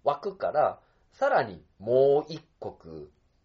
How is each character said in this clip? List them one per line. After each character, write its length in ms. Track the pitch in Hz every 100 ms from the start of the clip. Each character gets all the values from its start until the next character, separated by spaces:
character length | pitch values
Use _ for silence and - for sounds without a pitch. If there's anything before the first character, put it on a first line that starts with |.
枠 320 | 139 147 202 190
か 160 | 82
ら、 260 | 147 117 - _ _ _
さ 160 | - 277
ら 140 | 202
に 220 | 117 85 _ -
も 440 | 104 127 139 143 -
う 40 |
一 120 | - - -
国 480 | 101 - 82 78 73 _ _ _